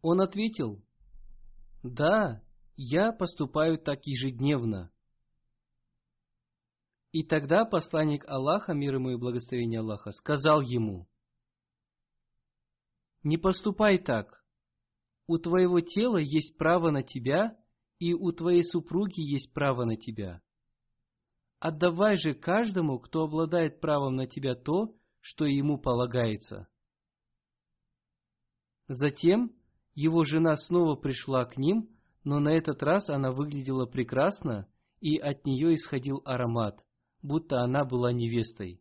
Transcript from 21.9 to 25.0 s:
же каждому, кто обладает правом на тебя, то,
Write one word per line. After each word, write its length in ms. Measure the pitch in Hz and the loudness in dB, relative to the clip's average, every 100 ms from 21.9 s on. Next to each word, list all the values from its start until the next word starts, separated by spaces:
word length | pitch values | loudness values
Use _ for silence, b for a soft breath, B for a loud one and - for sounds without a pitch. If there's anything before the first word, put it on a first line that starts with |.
| 170 208 196 | 4 2 4
же 200 | 160 131 | 0 -2
каждому, 640 | - 196 233 185 156 127 | 0 0 0 0 0 -2
кто 240 | - 165 | -4 -2
обладает 580 | 156 156 160 170 160 151 | -2 -2 0 2 0 -2
правом 340 | 156 147 135 131 | 0 0 0 -2
на 120 | 131 | -4
тебя, 260 | - 135 | -4 -4
то, 420 | 123 - 170 220 b | -4 -2 -2 -2 b